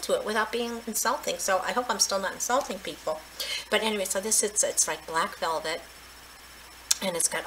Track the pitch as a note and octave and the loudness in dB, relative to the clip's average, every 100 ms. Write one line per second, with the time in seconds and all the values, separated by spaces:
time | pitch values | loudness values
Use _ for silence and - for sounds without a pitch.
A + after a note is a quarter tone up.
0 | - F3+ G3+ G#3+ A3 A#3 A#3 A#3 A3+ G#3+ | 2 2 4 2 2 0 -2 -4 -4 0
1 | A3+ C#4+ - F3 F#3+ F#3 - G#3+ B3 G#3+ | 2 2 -2 -2 2 2 2 0 0 2
2 | - G3 F#3 - - B3+ C4+ G3+ E3+ D3+ | 2 2 0 -2 2 2 2 -6 -6 -4
3 | - D#3 - - - - - - A3 G#3 | -4 -4 -6 -8 -6 -4 2 2 4 0
4 | F#3+ G3 G#3+ - G#3 - F3+ - - D#3 | 0 0 2 2 4 2 2 4 2 0
5 | - E3 G3 - F3 D#3 D#3+ E3+ - - | 0 0 0 0 0 0 -2 -4 -6 -18
6 | - - - - - - - - - - | -18 -18 -18 -18 -18 -18 -18 -16 -4 -2
7 | G3 E3+ - E3 | 0 0 0 0